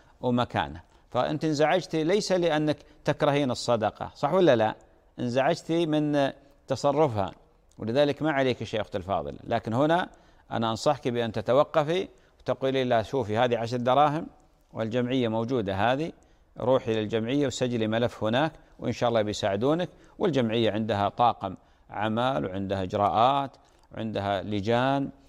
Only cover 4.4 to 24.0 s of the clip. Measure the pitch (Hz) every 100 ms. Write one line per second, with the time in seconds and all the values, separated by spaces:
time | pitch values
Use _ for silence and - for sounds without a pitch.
4.4 | 175 120 107 - - _ _ - 123 123
5.4 | 135 165 - 165 170 151 151 147 135 -
6.4 | - _ - 131 143 143 156 107 92 -
7.4 | _ _ _ - 110 123 147 139 151 139
8.4 | 131 117 - 110 98 101 90 92 71 -
9.4 | - 113 - 113 151 170 190 - - _
10.4 | - 113 113 113 151 139 131 120 117 110
11.4 | 107 127 147 160 147 180 - - _ _
12.4 | - 127 131 135 127 117 104 139 104 107
13.4 | 123 117 117 123 120 131 147 151 185 -
14.4 | _ _ _ - 113 123 120 131 117 110
15.4 | 117 131 98 95 113 135 165 - _ _
16.4 | _ - 117 131 120 110 107 110 113 143
17.4 | 139 - 127 120 110 113 120 - 107 120
18.4 | 156 - - - 123 117 123 117 107 101
19.4 | 107 101 127 160 175 - - - 202 135
20.4 | 113 117 110 104 110 101 101 - 117 104
21.4 | 98 92 _ _ - 104 107 110 127 143
22.4 | 110 95 98 98 92 104 101 87 123 139
23.4 | 139 - _ _ _ -